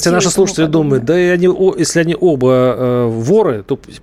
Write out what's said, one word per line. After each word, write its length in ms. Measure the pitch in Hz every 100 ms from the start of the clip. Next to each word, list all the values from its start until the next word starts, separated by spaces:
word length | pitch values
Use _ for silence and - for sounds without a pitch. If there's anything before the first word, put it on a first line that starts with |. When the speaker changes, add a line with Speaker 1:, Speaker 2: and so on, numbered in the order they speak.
Speaker 1:
Хотя 100 | 170
Speaker 2:
и 20 |
Speaker 1:
наши 120 | 175 180
Speaker 2:
тому 80 |
Speaker 1:
слушатели 300 | 190 190 156 160
Speaker 2:
подобное. 320 | 160 151 135
Speaker 1:
думают, 40 |
да 140 | 117 175
и 80 | 180
они 200 | 180 180
о-, 280 | 185 190 180
если 220 | 160 170
они 160 | 165 165
оба, 280 | 185 139 127
э, 580 | 127 127 117 127 123 120
воры, 540 | 113 117 214 190 110
то 140 | - 104
пу-, 140 | - -